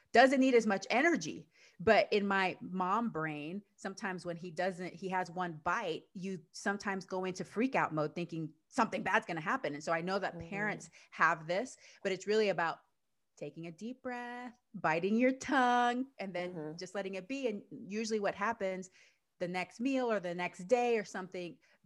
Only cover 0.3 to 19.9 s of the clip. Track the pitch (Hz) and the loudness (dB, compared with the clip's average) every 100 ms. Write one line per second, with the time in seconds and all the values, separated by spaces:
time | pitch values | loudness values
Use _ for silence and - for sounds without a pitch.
0.3 | 269 262 240 214 196 - 220 330 269 156 | 8 6 6 4 0 0 2 2 2 -2
1.3 | 85 - _ - - 185 202 - 208 202 | -8 -12 _ -20 -2 4 6 6 2 2
2.3 | 196 185 - - 185 180 214 233 156 156 | 2 0 -2 -6 -2 0 2 0 -2 -4
3.3 | 147 147 196 - - 202 190 196 180 175 | -4 -8 -10 -12 -12 -10 -8 -6 -6 -6
4.3 | 170 180 160 180 180 180 170 190 185 180 | -8 -8 -2 -2 -2 -8 -8 -4 -2 -2
5.3 | 175 175 156 175 202 190 160 - 190 190 | -4 -6 -4 -2 -2 -2 -6 -8 -10 -6
6.3 | 190 - - 202 202 208 190 180 190 185 | -8 -10 -8 -4 -2 -2 -6 -4 -4 -4
7.3 | 185 170 202 262 190 151 156 151 175 170 | -6 -6 -2 0 2 2 0 -2 -2 -6
8.3 | 165 156 - _ - 226 185 185 214 220 | -6 -10 -12 _ 0 0 0 0 0 0
9.3 | 165 165 262 151 143 160 165 175 196 185 | -6 -2 -2 -2 -6 -2 -2 0 -2 -2
10.3 | 170 165 190 208 180 - - - - 165 | -6 -8 -6 -4 -6 -10 -20 -10 2 4
11.3 | 165 156 180 262 - - - 196 185 196 | 4 0 -2 -2 -8 -20 -6 -4 -2 2
12.3 | 214 208 175 165 - _ _ _ _ _ | 4 4 2 0 -2 _ _ _ _ _
13.3 | - 147 156 165 160 220 254 254 247 240 | -12 -12 -10 -12 -10 -12 -10 -10 -8 -10
14.3 | 240 247 - _ 190 165 160 190 220 254 | -10 -12 -16 _ -2 2 2 4 4 4
15.3 | 262 - 285 247 247 240 247 262 - 196 | 2 2 4 6 6 4 2 -4 -6 -6
16.3 | 175 180 180 151 165 180 202 190 190 185 | -4 -4 -4 -8 -8 -8 -6 -6 -6 -6
17.3 | 269 254 208 - - 175 208 226 220 196 | -4 -2 -4 -8 -14 -8 -4 -2 0 0
18.3 | 170 208 233 190 185 185 _ - _ _ | 0 -2 0 -2 -4 -8 _ -20 _ _
19.3 | - 180 180 180 - 254 | -6 -4 -4 -6 -2 0